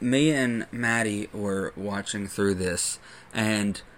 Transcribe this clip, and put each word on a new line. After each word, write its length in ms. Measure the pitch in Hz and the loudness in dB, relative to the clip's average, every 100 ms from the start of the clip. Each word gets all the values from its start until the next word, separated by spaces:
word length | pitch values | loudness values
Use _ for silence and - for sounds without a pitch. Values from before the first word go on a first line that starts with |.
me 300 | 123 131 151 | 2 4 4
and 340 | 147 127 117 - | 4 2 0 -4
Maddie 560 | 120 117 117 110 104 104 | -4 0 2 0 -2 -4
were 400 | 104 101 98 95 - | -4 -2 -2 -4 -4
watching 500 | 101 101 98 104 98 | -6 -4 -4 -6 -6
through 280 | - 101 | 0 2
this, 440 | 92 92 87 - - - - - | 2 0 0 -2 -4 -12 -20 -10
and 480 | - 110 107 104 98 - | -2 0 2 0 -2 -10